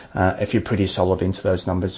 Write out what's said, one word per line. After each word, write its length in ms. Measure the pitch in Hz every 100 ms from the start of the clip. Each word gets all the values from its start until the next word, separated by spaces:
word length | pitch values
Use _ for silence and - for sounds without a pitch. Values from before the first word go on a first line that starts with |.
| -
uh, 240 | 101 92 -
if 140 | 104
you're 100 | 113
pretty 240 | - 104 95
solid 340 | - 92 92
into 200 | 92 92
those 260 | 98 92 -
numbers 300 | 92 95